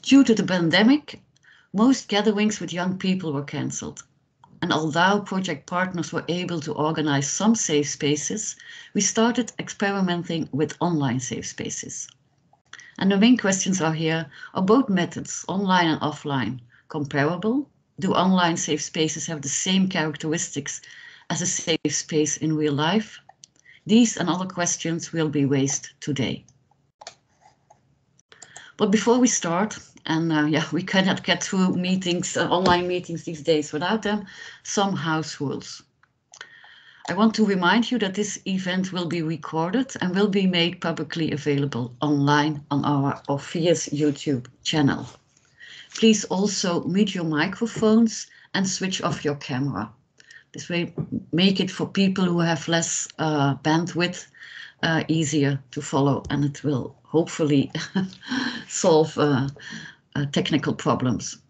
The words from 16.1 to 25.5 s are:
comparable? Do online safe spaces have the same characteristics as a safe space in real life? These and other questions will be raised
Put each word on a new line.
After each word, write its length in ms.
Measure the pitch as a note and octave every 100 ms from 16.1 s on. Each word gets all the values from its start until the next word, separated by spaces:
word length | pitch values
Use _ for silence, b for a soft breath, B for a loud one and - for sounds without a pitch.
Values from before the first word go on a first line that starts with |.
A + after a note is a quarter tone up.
| C#3+ D3+ C#3 A2 B2+ - b b
comparable? 800 | D#3+ C#3+ C#3+ D3 F3 G#3 C4 C#4 _ _ -
Do 160 | F#3
online 420 | - F#3 F#3 F3 E3
safe 260 | - D#3
spaces 440 | - F3 D#3 D#3+ -
have 160 | D#3
the 80 | C#3+
same 360 | - F#3 F#3+ F#3
characteristics 920 | F#3 D#3 D3 D#3 E3 - - C#3+ - B B B B B
as 140 | F3
a 40 | F3+
safe 480 | - - D#3+ D3+
space 440 | C#3 - D#3 D3+ -
in 180 | D#3 D#3
real 180 | D3+
life? 460 | C#3+ D#3 G#3 G#3+ - _ _ - _ b b -
These 300 | A3 A3+ -
and 140 | F3+
other 160 | E3+ F#3
questions 680 | - F3 - E3 E3 E3
will 160 | E3 D#3
be 160 | D3
raised 460 | C#3